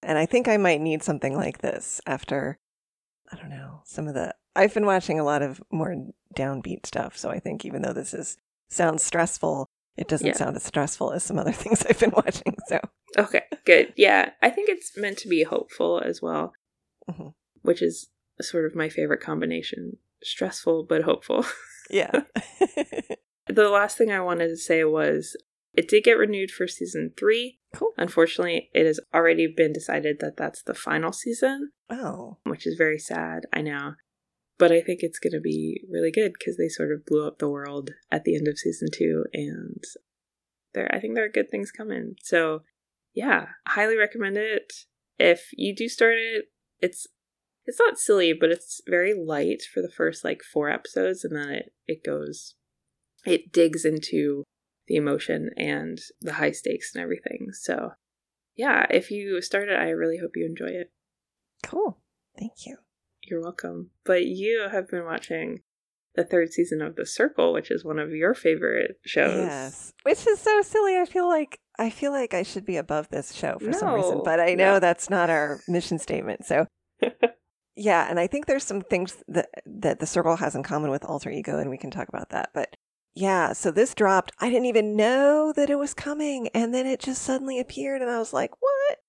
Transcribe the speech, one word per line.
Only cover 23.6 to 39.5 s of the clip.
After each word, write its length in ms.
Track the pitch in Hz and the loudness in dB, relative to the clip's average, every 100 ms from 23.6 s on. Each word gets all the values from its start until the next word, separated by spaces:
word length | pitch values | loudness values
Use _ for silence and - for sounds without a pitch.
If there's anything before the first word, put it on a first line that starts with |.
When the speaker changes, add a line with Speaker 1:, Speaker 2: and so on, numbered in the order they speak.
| 208 | 6
Speaker 2:
last 280 | 202 208 - | 6 2 2
thing 140 | 226 | 2
I 80 | 196 | 2
wanted 300 | 180 175 165 | 0 0 0
to 80 | 165 | -2
say 260 | - 165 | 0 4
was 540 | 160 156 151 151 156 - _ _ _ | 4 4 2 2 -2 -12 _ _ _
it 140 | - 165 | 0 6
did 160 | 208 | 6
get 140 | 214 226 | 8 6
renewed 340 | 208 202 190 | 4 0 -4
for 160 | - 180 | -4 -6
season 460 | - 175 160 160 - | -4 -8 -6 -6 0
three. 420 | 196 226 247 - _ | 2 2 0 -10 _
Speaker 1:
Cool. 200 | - 440 - | -6 -4 -2
Speaker 2:
Unfortunately, 720 | 175 - 165 - 175 165 - | -2 4 2 2 -2 -2 0
it 120 | - 160 | 4 4
has 140 | 156 - | 2 0
already 340 | 160 165 165 165 | 4 4 4 2
been 240 | 160 156 | 4 2
decided 460 | 151 - 147 151 147 | 2 -4 -2 -2 -4
that 160 | 151 - | -6 -6
that's 260 | 151 - | -8 -8
the 120 | - | -10
final 400 | - - 151 165 | -8 -4 -2 -2
season. 580 | 196 - 233 262 277 285 _ _ | -6 -6 0 0 0 -10 _ _
Speaker 1:
Oh. 500 | 240 220 - 120 - | -8 -8 -8 -12 -12
Speaker 2:
Which 240 | - 160 165 | -8 -6 -4
is 80 | 165 | 0
very 220 | 160 156 | 2 0
sad, 440 | - 170 165 165 - | -4 -6 -6 -8 -6
I 80 | - | -4
know. 320 | 151 143 143 156 _ _ _ _ _ _ | -4 -6 -8 -12 _ _ _ _ _ _
But 160 | 175 | 6
I 80 | 165 | 6
think 180 | 165 180 | 2 -2
it's 160 | 165 - | -4 -4
gonna 220 | 175 165 | -4 -2
be 420 | 160 156 156 160 185 | -2 -2 -2 -6 -6
really 220 | 170 165 | 0 0
good 220 | 165 208 180 | 2 0 -2
'cause 140 | - 175 | -8 -2
they 100 | 165 | -2
sort 240 | 156 156 | -2 -2
of 140 | 151 - | -4 0
blew 200 | 151 151 | 0 0
up 140 | - | -4
the 100 | 147 | -4
world 420 | 143 143 143 139 - _ | -4 -8 -10 -10 -14 _
at 140 | 156 160 | -2 0
the 100 | 160 | 0
end 140 | 151 | 0
of 80 | 147 | -2
season 300 | - - 160 | -4 -2 -6
two, 320 | - 170 160 - | 0 0 0 -2
and 500 | - 147 | -4 -6